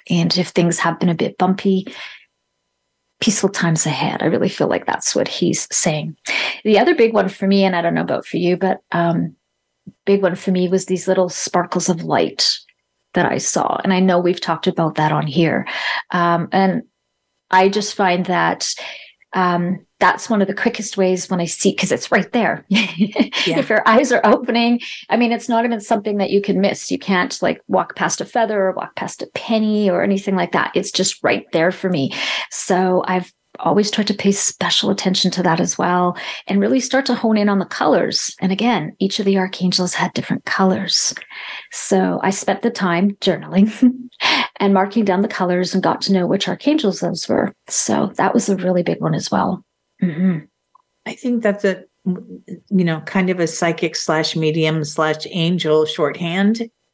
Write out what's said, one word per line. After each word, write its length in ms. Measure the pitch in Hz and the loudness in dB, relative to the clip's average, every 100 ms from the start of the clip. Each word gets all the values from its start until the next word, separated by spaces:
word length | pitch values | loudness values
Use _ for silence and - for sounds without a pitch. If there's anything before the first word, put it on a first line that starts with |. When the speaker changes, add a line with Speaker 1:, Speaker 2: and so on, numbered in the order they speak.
| - | -2
Speaker 1:
And 260 | 175 165 185 | 0 2 0
if 100 | 170 | -2
things 300 | - 170 160 | 2 2 2
have 180 | 165 170 | -2 0
been 100 | 185 | 0
a 40 | |
bit 240 | 165 - - | 0 -2 0
bumpy, 480 | 180 190 196 190 185 - - - _ _ _ _ _ _ _ _ _ - | 0 0 2 0 -2 -12 -18 -20 _ _ _ _ _ _ _ _ _ -6
peaceful 280 | - - 190 | -2 0 0
times 360 | - 170 160 160 | 0 0 0 0
ahead. 360 | 143 - - | -2 -2 0
I 60 | - | 0
really 220 | - 196 | 0 0
feel 180 | - - | 0 0
like 180 | - - | 0 -2
that's 300 | - - - | -2 0 -2
what 120 | - | -2
he's 400 | - 117 - - | 0 0 0 -2
saying. 440 | - 170 156 156 151 - - - - | 0 0 -2 -6 -10 -6 -4 -4 -4
The 140 | 220 202 | 2 4
other 160 | 277 - | 4 4
big 180 | 220 | 4
one 160 | 214 190 | 4 0
for 180 | - 196 | 0 2
me, 160 | 196 | 4
and 120 | 190 180 | 4 2
I 60 | |
don't 120 | 170 | 0
know 80 | 165 | 0
about 240 | - - - | -2 -4 -4
for 120 | - | -2
you, 200 | 175 175 | 0 2
but, 240 | 185 - - | 0 -2 -4
um, 440 | 175 170 170 170 - _ _ _ _ - - - | -2 0 0 -2 -8 _ _ _ _ -20 -8 0
big 160 | 202 | 2
one 140 | 190 185 | 2 -2
for 160 | - | -2
me 160 | 185 180 | 0 2
was 180 | 185 - | 0 0
these 220 | 180 190 | -2 0
little 220 | 185 180 | 2 0
sparkles 600 | - - 180 175 180 - | -2 -2 -2 0 -2 0
of 140 | 170 | -2
light 540 | 165 135 - - - - - _ _ _ _ | 0 0 0 0 -2 -2 -8 _ _ _ _
that 120 | 180 170 | 0 0
I 120 | - | 0
saw. 420 | - - - - | -2 0 0 -2
And 100 | 196 | 0
I 60 | 185 | 2
know 200 | 185 180 | 4 4
we've 220 | 175 185 | 2 0
talked 260 | - 165 190 | -2 -2 -2
about 280 | 180 160 156 | 0 -2 0
that 160 | 156 | 0
on 160 | 151 156 | 0 0
here. 380 | 151 160 - - - - - - | 2 2 0 -4 -6 -6 -6 -4
Um, 380 | 180 170 170 - | -2 0 0 0
and 320 | 190 190 139 - _ _ _ _ _ - | 2 2 0 -6 _ _ _ _ _ 0
I 180 | 185 190 | 4 4
just 260 | 208 208 - | 2 -2 0
find 300 | 190 180 185 | 0 2 0
that, 480 | 175 170 180 - - - - - _ _ | 0 0 0 -4 -6 -10 -16 -20 _ _
um, 520 | 190 180 175 175 190 - - | -2 0 0 0 -4 -8 0
that's 300 | 180 - - | 0 0 0
one 120 | 214 | 0
of 60 | 196 | 0
the 60 | |
quickest 440 | 202 240 233 202 - | 0 -2 -4 -6 0
ways 320 | 185 180 - | 0 0 -2
when 100 | 180 | -4
I 60 | 170 | -2
see, 280 | - 196 | 0 0
'cause 180 | - 185 | 0 -2
it's 200 | 117 - | -2 0
right 180 | 214 - | 0 0
there. 320 | 247 190 - - | 0 0 -2 0
<laughs> 60 | 202 190 165 - - - - 359 | 0 0 0 0 0 -2 0 -2
Speaker 2:
Yeah. 120 | 277 | 0
Speaker 1:
If 100 | - | 2
your 180 | 214 - | 2 4
eyes 240 | 220 262 | 4 4
are 140 | 240 214 | 4 4
opening, 540 | - 247 233 233 240 - - - | 4 2 2 2 2 -2 -12 -2
I 80 | 226 | 2
mean, 140 | 240 | 2
it's 160 | 233 240 | 0 0
not 180 | 226 240 | 0 2
even 140 | 226 | -2
something 380 | 208 220 214 202 | 0 0 0 -2
that 140 | 196 | 2
you 100 | 202 | 2
can 180 | 202 185 | 2 2
miss. 280 | 196 - - | 2 0 -4
You 80 | 90 | -4
can't, 420 | - 196 - - | 0 0 0 -2
like, 180 | 175 - - | -2 -2 0
walk 280 | 185 - - | 0 0 -2
past 240 | 170 - | -2 -2
a 60 | 196 | -2
feather 340 | 240 220 208 | 0 0 0
or 120 | 190 | -2
walk 240 | - - - | -2 -8 -8
past 260 | - - | -10 -8
a 60 | - - | -10 -8
penny 520 | - 220 214 214 202 | -2 0 2 2 2
or 140 | 175 | 2
anything 340 | 202 196 196 190 | 2 0 0 -2
like 160 | 175 | 0
that. 180 | 175 - | -2 -2
It's 160 | - 196 | -2 -2
just 320 | - 185 - | -2 -2 -2
right 220 | - 208 - | -2 -2 -2
there 200 | 165 170 | 0 0
for 180 | 185 190 | 0 -2
me. 220 | 170 131 - - - - | -2 -2 -4 -6 -6 -8
So 540 | - - 185 185 185 - | -4 0 2 2 2 0
I've 240 | 185 180 _ _ - | -2 -4 _ _ -6
always 320 | - 202 202 | 0 2 2
tried 160 | - 202 | 0 -2
to 60 | 202 | -2
pay 160 | 196 | -2
special 580 | 196 - - 180 - 202 | 0 0 -2 -2 -2 -2
attention 400 | 196 190 190 180 | 0 0 0 0
to 120 | 185 | 0
that 160 | 175 165 | 0 2
as 180 | 180 - | 0 -2
well 400 | 175 180 180 175 - - - | 0 2 0 -2 -8 -12 -2
and 120 | 196 | 0
really 200 | 202 262 | 2 0
start 260 | 247 269 269 | 0 0 0
to 80 | |
hone 240 | 240 226 214 | 0 2 2
in 120 | 208 | 2
on 100 | 196 | 0
the 60 | 185 | -2
colors. 680 | - 302 220 - - - - | -2 2 2 2 -2 -4 -2
And 100 | 185 | -2
again, 440 | 190 240 202 156 - | 0 0 0 -2 -2
each 200 | 190 - | -2 0
of 60 | 196 | 0
the 120 | 196 | 2
archangels 560 | 185 - 180 175 180 | 0 -2 0 0 0
had 200 | - 180 | 0 -2
different 320 | - - - - | -4 -4 -6 -4
colors. 680 | - 190 190 185 - - - - - - - - | 0 2 2 0 0 -2 -4 -12 -16 -14 -16 -12
So 480 | - - 190 185 175 | -6 0 2 2 0
I 80 | 190 | -2
spent 320 | 196 - 190 | -2 -2 -2
the 80 | 233 | -2
time 400 | 233 190 170 202 202 | -2 0 2 0 0
journaling 480 | 196 151 - 175 214 - 254 254 - - - | -2 -2 0 2 4 6 2 2 -10 -6 -2
<laughs> 300 | 294 - - | 0 -2 -2
and 140 | 202 | 2
marking 320 | 196 196 233 202 | 2 2 0 2
down 160 | 185 | 2
the 60 | 202 | 0
colors 460 | - 180 180 180 190 | 0 0 0 0 0
and 80 | |
got 180 | 175 - | 0 0
to 120 | - | 2
know 120 | 190 175 | 2 2
which 220 | 185 180 | 0 -2
archangels 520 | 175 285 311 208 180 | -2 0 2 0 -2
those 280 | 175 165 - | -4 -4 -2
were. 240 | - 202 - - | 0 0 -4 -6
So 440 | - - - 196 - | -2 0 0 -2 0
that 180 | 190 | 0
was 160 | - 202 | 2 0
a 60 | 185 | 0
really 260 | 180 180 | 0 0
big 200 | 175 - | 0 -2
one 120 | 160 | -2
as 160 | 160 - | -2 -2
well. 340 | - 185 185 - _ _ - | 0 0 -2 -8 _ _ -4
Mm-hmm. 380 | 180 156 185 160 - _ _ _ _ _ - | -4 0 0 0 -6 _ _ _ _ _ -14
Speaker 2:
I 80 | |
think 300 | - 254 240 | -6 -2 0
that's 200 | 208 202 | 0 0
a, 200 | 196 185 - _ 185 | -2 -2 -8 _ -4
you 800 | 180 - 185 - 175 - 190 | -4 -6 -18 -16 -16 -2 2
know, 160 | 170 160 | 2 0
kind 280 | - 196 180 | -2 0 0
of 100 | 180 | 0
a 80 | 165 | -2
psychic 480 | - 170 170 165 - | 0 -2 0 -2 -4
slash 400 | - 160 156 165 | -2 0 0 0
medium 480 | 156 165 156 160 | 0 2 0 0
slash 420 | 147 - 156 156 - | -2 0 0 0 -4
angel 560 | 185 165 180 160 156 151 | -2 0 0 2 2 2
shorthand 840 | - 143 139 170 180 202 226 233 _ _ | 0 -2 -2 -4 0 2 0 -4 _ _